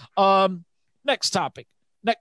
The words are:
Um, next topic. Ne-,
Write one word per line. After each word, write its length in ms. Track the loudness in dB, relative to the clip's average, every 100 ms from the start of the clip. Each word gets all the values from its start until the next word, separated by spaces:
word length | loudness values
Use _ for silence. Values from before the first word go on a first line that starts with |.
| -10 0
Um, 480 | 4 4 2 -2 -16 _ _ _
next 280 | -4 -4 -2
topic. 360 | -4 -6 -10 -20 _ _ _
Ne-, 120 | -6 -2